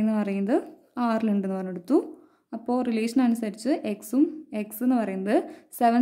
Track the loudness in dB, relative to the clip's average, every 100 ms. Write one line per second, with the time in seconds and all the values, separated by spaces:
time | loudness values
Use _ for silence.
0 | 2 2 0 0 2 0 -2 -16 _ -4
1 | 0 0 2 0 0 -4 -6 -8 0 0
2 | 0 -12 _ _ _ -10 -2 0 0 0
3 | 2 4 4 2 -4 -4 -2 -2 -2 -8
4 | -4 0 2 0 -8 -8 -8 -2 0 2
5 | 0 -4 2 2 0 -12 _ 2 4 4